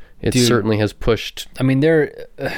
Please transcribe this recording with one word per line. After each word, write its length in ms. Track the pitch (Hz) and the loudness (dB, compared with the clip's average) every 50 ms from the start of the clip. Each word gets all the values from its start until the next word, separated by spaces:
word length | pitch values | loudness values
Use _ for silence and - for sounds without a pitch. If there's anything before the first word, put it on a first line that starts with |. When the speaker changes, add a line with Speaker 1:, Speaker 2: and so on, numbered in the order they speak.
| - - - - | -20 -20 -14 -6
Speaker 1:
it 100 | - 113 - | -4 0 2
Speaker 2:
Dude. 140 | 127 123 120 | 2 4 4
Speaker 1:
certainly 300 | 123 117 101 110 110 104 | 2 2 2 0 0 0
has 160 | 107 101 - | 0 -2 -2
pushed 540 | - - - 92 82 - - - - - - - - | -2 0 0 0 0 -2 -10 -12 -12 -16 -14 -6 -2
Speaker 2:
I 40 | 131 | 0
mean, 160 | 131 135 135 | 0 2 4
there, 480 | 143 160 165 156 143 - - - - - - - | 4 4 4 2 2 0 -4 -12 -18 -16 -12 -8
uh, 120 | 139 135 - | -8 -6 -6